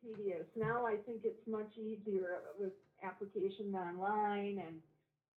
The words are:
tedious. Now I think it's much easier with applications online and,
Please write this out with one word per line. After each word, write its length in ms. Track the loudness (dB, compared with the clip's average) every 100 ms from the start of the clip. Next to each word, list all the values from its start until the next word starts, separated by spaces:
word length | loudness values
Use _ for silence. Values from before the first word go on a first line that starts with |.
tedious. 440 | -8 -2 0 0 -2 0
Now 300 | 2 4 4
I 120 | 2
think 240 | 0 -2
it's 240 | 0 -2 -2
much 240 | -2 -4 -6
easier 640 | -4 -4 0 2 2 -2 -4 -4
with 140 | -4 -4 -14 -8
applications 680 | -8 -6 -4 2 2 0 -2 0
online 840 | 0 0 2 4 4 2 0 -2 -4
and, 160 | -8 -14 _ _ _ _